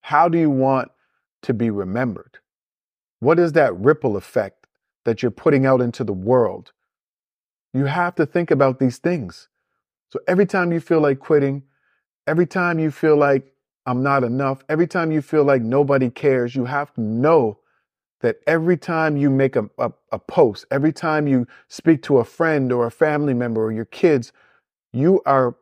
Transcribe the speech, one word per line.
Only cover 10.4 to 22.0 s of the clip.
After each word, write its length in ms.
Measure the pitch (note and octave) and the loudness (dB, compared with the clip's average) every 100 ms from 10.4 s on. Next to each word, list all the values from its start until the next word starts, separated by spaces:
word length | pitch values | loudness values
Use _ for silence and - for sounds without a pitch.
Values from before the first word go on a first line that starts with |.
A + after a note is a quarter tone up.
| G3 | 2
time 240 | G3 F3 | 0 -2
you 80 | E3+ | -2
feel 220 | - E3 | 0 2
like 180 | D3 C#3 | 2 -2
quitting, 440 | - D3+ C#3 C#3 C3+ _ _ _ _ _ - | 0 2 2 -4 -10 _ _ _ _ _ -4
every 220 | D#3+ F3 | -2 0
time 320 | F#3+ F3 E3 | -2 -2 -2
you 100 | D#3 | -4
feel 260 | C#3 D#3+ D3 | -2 2 4
like 380 | C#3+ C3+ - _ _ _ - | 4 2 -2 _ _ _ -6
"I'm 160 | B2+ | -4
not 200 | C3+ C#3 | 0 0
enough," 400 | B2 B2+ C3+ C3+ - | 0 -2 -4 -6 -4
every 160 | D#3 E3+ | -2 0
time 260 | F#3 E3 | -2 -2
you 120 | D#3 | -4
feel 200 | C#3 D#3 | -2 0
like 200 | C#3+ C3+ | 2 2
nobody 480 | A2+ C3 C#3+ C#3 C3 | 0 0 2 2 0
cares, 420 | - D3 C3 A#2+ | -2 0 0 -2
you 120 | C3 B2 | -4 -4
have 280 | C#3+ D3 | -4 -6
to 80 | - | -6
know 560 | A2 A2 C#3+ E3 A2+ G2+ _ _ _ _ _ _ | -6 0 2 4 2 -6 _ _ _ _ _ _
that 180 | A#2+ - - | -4 -2 -2
every 320 | E3 E3 F3 | 0 0 -2
time 400 | - D#3+ D#3+ C#3+ | -2 -2 -2 0
you 120 | C#3+ | 0
make 260 | C3+ C3+ C3 | 2 0 0
a, 140 | G#2 - | -6 -6
a, 140 | A#2+ - _ | -8 -8 _
a 80 | G#2 | -12
post, 460 | - - C3+ G2 - | -4 2 2 2 -6
every 220 | C#3 D3+ | -2 -2
time 360 | - E3 D#3 D3 | -2 -4 -2 0
you 200 | C3 A#2+ - _ | -2 -2 -12 _
speak 360 | - - D#3 | -4 0 0